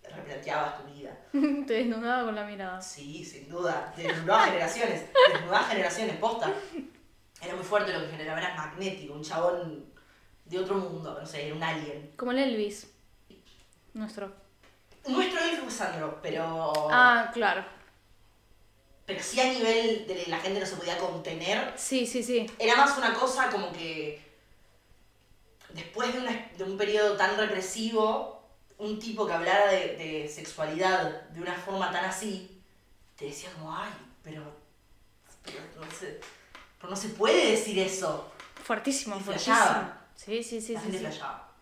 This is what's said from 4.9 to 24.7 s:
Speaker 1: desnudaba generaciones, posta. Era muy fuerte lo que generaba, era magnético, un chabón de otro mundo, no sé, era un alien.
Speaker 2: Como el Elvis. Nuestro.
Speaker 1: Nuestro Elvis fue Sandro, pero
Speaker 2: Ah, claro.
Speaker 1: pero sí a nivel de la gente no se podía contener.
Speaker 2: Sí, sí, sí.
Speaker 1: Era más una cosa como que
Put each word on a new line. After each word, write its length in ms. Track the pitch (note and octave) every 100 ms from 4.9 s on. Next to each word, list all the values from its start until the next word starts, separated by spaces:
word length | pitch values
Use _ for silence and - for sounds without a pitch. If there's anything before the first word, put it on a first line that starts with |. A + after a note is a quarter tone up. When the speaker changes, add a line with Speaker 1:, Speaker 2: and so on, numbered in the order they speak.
| - - C#5 -
Speaker 1:
desnudaba 320 | F3+ E3 G#3 -
generaciones, 500 | G3 F#3 - A3 F3
posta. 380 | A3 A#3 A#3 G4+ G4 E4 - - - _ _ -
Era 140 | F3 F#3+
muy 80 | F#3
fuerte 260 | G#3 F#3+
lo 80 | F3+ D3+
que 60 |
generaba, 280 | D#3 D#3 D#3+
era 160 | F3+ E3
magnético, 580 | D#3 F3+ F#3+ - D3+
un 80 | D3
chabón 640 | D#3 E3 F3 F3 E3 C#3+ - - - - _ _ E3
de 140 | F3+
otro 160 | F#3 G3
mundo, 400 | E3+ D#3+ D#3+ -
no 60 | D#3
sé, 200 | D3+ D3+
era 80 | D#3
un 60 |
alien. 500 | D#3+ D#3 D3 C#3+ - -
Speaker 2:
Como 160 | A#3+
el 80 | B3+
Elvis. 480 | C#4 A3 G#3 G#3 - _ _ _ _ - _ - _ _ _
Nuestro. 400 | A3 G#3+ - G3 - - _ - _ _ - C4+
Speaker 1:
Nuestro 320 | F4+ F#4 F4+
Elvis 180 | E4+ D#4
fue 120 | B3
Sandro, 480 | - - E3 D3+ -
pero 480 | - - E3 E3 D#3 D3+ D3+
Speaker 2:
Ah, 380 | B3 B3 A#3 A3+
claro. 300 | A#3 G#3 F3+ F#3+ - - _ _ - _ _ _ - _ _ _ _ -
Speaker 1:
pero 160 | F#3+
sí 160 | - B3+
a 60 | B3+
nivel 560 | B3 A3+ A3+ A3+ G#3 -
de 180 | F3+ E3+
la 100 | E3+
gente 200 | F#3+ G3
no 60 | F#3
se 100 | E3
podía 220 | E3+ -
contener. 760 | F3+ D#3+ E3 D#3+ E3+ A3 - -
Speaker 2:
Sí, 280 | - C4 A#3
sí, 160 | B3+
sí. 260 | A#3 A#3+ G#3+ -
Speaker 1:
Era 160 | A3+ A#3+
más 220 | C#4+ C4+
una 160 | A3+
cosa 360 | A3 B3+ C#4 B3
como 220 | G#3 F3+
que 500 | E3 E3 D#3 D3+ - - - _ _ _